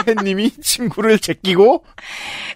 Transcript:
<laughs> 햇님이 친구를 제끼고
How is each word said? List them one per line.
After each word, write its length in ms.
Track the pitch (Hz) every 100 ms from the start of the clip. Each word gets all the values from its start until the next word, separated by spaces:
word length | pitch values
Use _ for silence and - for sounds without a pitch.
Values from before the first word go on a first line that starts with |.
<laughs> 60 | 277
햇님이 420 | 220 196 190 226 -
친구를 580 | - - 233 - 220 214
제끼고 640 | - 156 190 180 214 311 _ - - - - - -